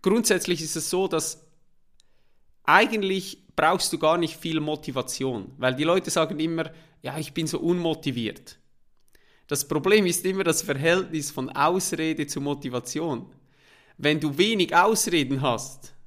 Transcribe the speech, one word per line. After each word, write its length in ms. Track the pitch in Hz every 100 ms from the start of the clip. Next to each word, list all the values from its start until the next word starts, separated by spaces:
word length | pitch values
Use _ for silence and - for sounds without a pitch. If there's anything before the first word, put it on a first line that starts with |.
grundsätzlich 600 | 190 226 - 185 180 170
ist 140 | 156 165
es 140 | -
so, 180 | 180 190
dass 400 | 160 - - _ _ _ _ _ _ _ _ _ _ _ _
eigentlich 760 | - 170 220 220 196 190 185 - _ -
brauchst 360 | 156 185 -
du 60 | 156
gar 200 | 156 170
nicht 200 | 165 -
viel 220 | 160 160
Motivation, 920 | 151 151 - 131 120 - 131 117 95 -
weil 180 | 127 127
die 80 |
Leute 280 | 156 185 175
sagen 280 | 170 160 151
immer, 320 | 160 165 160 - - _
"Ja, 160 | 131 143
ich 160 | 151
bin 140 | - 160
so 120 | 160
unmotiviert." 1000 | 170 180 170 156 143 120 110 - - - _ _ _ _ _ _ _ _ _
Das 200 | 143 -
Problem 380 | 151 180 214 185
ist 200 | 165 185
immer 180 | 190
das 180 | 180 -
Verhältnis 680 | - 135 165 180 185 160 143
von 180 | - 131
Ausrede 800 | 139 151 185 - 160 160 156 147
zu 120 | 147
Motivation. 840 | 143 143 139 123 - 147 165 120 - - _ _ _ _ _ -
Wenn 220 | 143 156
du 180 | 151 139
wenig 380 | 202 220 175 170
Ausreden 680 | 196 220 - 170 131 135
hast 540 | 139 113 - - - -